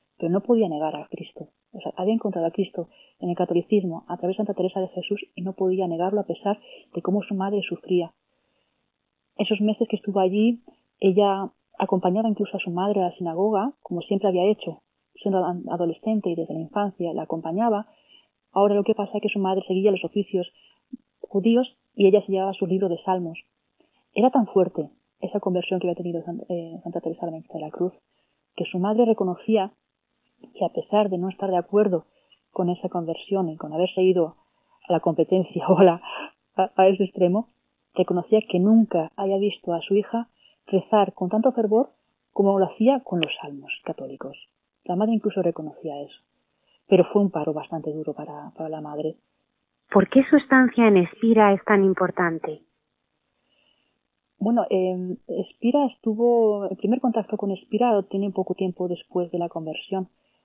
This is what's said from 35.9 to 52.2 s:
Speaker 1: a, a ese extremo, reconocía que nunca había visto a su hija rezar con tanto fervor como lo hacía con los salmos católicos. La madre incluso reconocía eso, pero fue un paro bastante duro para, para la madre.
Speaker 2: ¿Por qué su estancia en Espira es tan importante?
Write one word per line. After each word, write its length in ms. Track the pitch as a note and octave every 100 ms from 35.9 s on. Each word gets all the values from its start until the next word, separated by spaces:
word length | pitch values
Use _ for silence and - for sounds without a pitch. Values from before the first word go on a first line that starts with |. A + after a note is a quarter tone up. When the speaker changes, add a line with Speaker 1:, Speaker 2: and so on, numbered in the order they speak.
| E3 - - - _ _ -
Speaker 1:
a, 140 | F#3 -
a 120 | F#3+
ese 160 | G3
extremo, 440 | F#3+ - F3+ G3 A#3+ _ _ _ _
reconocía 480 | - F3+ F3 - G#3+ -
que 100 | F3+
nunca 540 | G3 A3+ G#3+ E3+ D#3+ -
había 200 | G3 G3
visto 380 | G3+ - -
a 80 | E3+
su 120 | - G3+
hija 320 | - A#3 A#3+ _ _ _ -
rezar 480 | F#3+ - G#3+ G3
con 140 | - F#3
tanto 240 | G#3+ B3+
fervor 380 | B3+ G#3+ A3 C#4 _ _ _ _
como 260 | - G3 G3
lo 80 | F#3+
hacía 340 | - A3+ C#4
con 200 | - F3+
los 120 | D#3 -
salmos 320 | D3 C#3+ C#3+ -
católicos. 520 | - - C#3 C3+ C3+ - - _ _ _
La 120 | - F3+
madre 180 | A3
incluso 280 | A3 G#3+ F#3+
reconocía 580 | F3 E3 D#3 - D#3+ C#3+
eso, 200 | D3 - _ _ _ _ _ _ _
pero 160 | F#3 E3+
fue 100 | G#3
un 80 | G3+
paro 220 | D#3 D#3+
bastante 400 | D3+ - D#3+ D#3
duro 220 | D#3 D#3
para, 380 | D3 D3 D3 D3 -
para 120 | D#3+
la 120 | D#3
madre. 360 | D3+ D3 D#3 - _ _ _ _ _ _ _
Speaker 2:
¿Por 180 | - G3
qué 140 | C4+ C4
su 80 | D4
estancia 520 | - C4 B3+ - A3
en 100 | G3
Espira 540 | E3+ - A3+ A3 G#3
es 120 | G3
tan 200 | - G3+
importante? 800 | F#3+ F#3 F3+ -